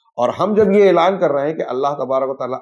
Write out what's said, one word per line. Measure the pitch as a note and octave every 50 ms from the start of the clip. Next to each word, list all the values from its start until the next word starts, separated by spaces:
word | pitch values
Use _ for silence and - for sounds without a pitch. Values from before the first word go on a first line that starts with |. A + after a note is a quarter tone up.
| _ _ _ B2
और | A#2+ A#2+
हम | - - F3 G#3+ G#3
जब | G#3+ G#3+ G3
ये | G3 G#3 G3+ F#3+
ऐलान | F3 E3+ E3 F#3+ G3 F3+
कर | F3 D3
रहे | C#3+ C#3 C#3
हैं | D3+ D#3+
कि | - -
अल्लाह | B2+ B2+ C3 C#3 C#3+ D3
तबारक | - C3 B2+ C3 C3 C3+ C3
व | C3+
तआला | - C3 B2 B2+ -